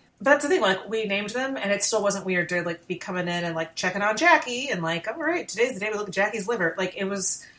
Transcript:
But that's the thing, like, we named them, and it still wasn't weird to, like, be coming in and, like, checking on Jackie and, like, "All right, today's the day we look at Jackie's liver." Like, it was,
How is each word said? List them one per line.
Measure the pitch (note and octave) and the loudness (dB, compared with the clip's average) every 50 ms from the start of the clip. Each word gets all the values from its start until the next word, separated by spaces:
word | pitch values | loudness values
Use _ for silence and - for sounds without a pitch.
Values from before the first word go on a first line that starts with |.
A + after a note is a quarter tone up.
| _ _ _ - | _ _ _ -2
But | G3+ C4+ | 2 4
that's | D4 C#4+ C#4+ | 4 4 4
the | C#4+ | 4
thing, | F#4 F4 | 2 4
like, | A3+ F#3+ F#3+ F#3+ - G3 | 4 4 2 0 -2 -4
we | A3+ A3 A3 | -4 -4 -2
named | G3 G3 G3+ G#3 G#3 | -2 -2 -2 -2 -2
them, | A3+ B3 C4 C4+ C4+ C4+ | -4 -2 -2 -2 -4 -2
and | - G3 | -2 0
it | G3+ G3 - | 2 2 4
still | - A3+ G#3+ | 4 4 2
wasn't | G3+ G3+ F#3+ G3 F3+ | 2 2 0 0 -2
weird | F#3+ F#3 F3+ E3 - | -2 0 0 0 0
to, | F3+ F3 | -2 -2
like, | E3 F3 E3 - - - | -2 -4 -6 -8 -8 -8
be | F3+ | -8
coming | E3+ - - F#3 F3+ F3 F3 | -8 -6 -6 -4 -4 -2 -2
in | F3 F3 F3 | -2 -2 -2
and, | E3+ E3 | -2 -2
like, | D#3+ D#3+ D#3+ - | -4 -4 -6 -4
checking | - - F3+ F#3 G3+ | -4 -4 -2 0 0
on | G#3 G#3+ A3 | 0 0 2
Jackie | A3 D#4+ F4 E4 D4+ D4 B3 A#3+ B3 C4+ C#4+ | 4 4 6 6 4 4 0 -6 -6 -4 -4
and, | G#3+ F3+ | -4 -2
like, | E3 D#3+ E3+ E3+ - G#3+ | -2 -2 -2 -2 -4 -6
"All | B3 D#4+ | -6 -2
right, | D4+ D#4 F4 E4+ - - | -2 -2 -2 -2 -4 -4
today's | - G3+ A#3 C4 C4 | -2 0 0 0 0
the | F#3+ | -2
day | G3+ G#3+ | -4 -4
we | G#3+ G3+ | -4 -4
look | G#3 F#3 | -6 -4
at | E3 | 0
Jackie's | F#3+ G3+ G#3 A#3 A3 F#3 G3+ | 0 0 2 0 -2 -2 -2
liver." | A#3+ G#3 F3 D#3+ - - | 0 0 0 0 0 -2
Like, | F#3 F3+ - | -4 -4 -4
it | - G3 | -4 -6
was, | F#3+ G3+ G3 F#3 - - - - - - | -4 0 2 4 4 4 4 0 -12 -20